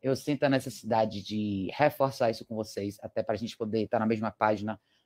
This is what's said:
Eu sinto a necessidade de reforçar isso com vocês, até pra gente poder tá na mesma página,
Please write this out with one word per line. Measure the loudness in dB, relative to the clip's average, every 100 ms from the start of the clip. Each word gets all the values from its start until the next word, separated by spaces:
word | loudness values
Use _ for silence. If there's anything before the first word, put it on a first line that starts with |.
Eu | 0
sinto | 0 0 0
a | 4
necessidade | 2 0 -10 0 2 2 -2
de | -4 -2 0 -2 -2
reforçar | 2 2 4 0 2 0
isso | 0
com | -6
vocês, | -6 -6 -4 -6 -6
até | -8 -6
pra | -2 -2
gente | -4 -6
poder | -2 -2 0
tá | 0
na |
mesma | 2 0 -2
página, | 2 2 2 -2 -8 _ _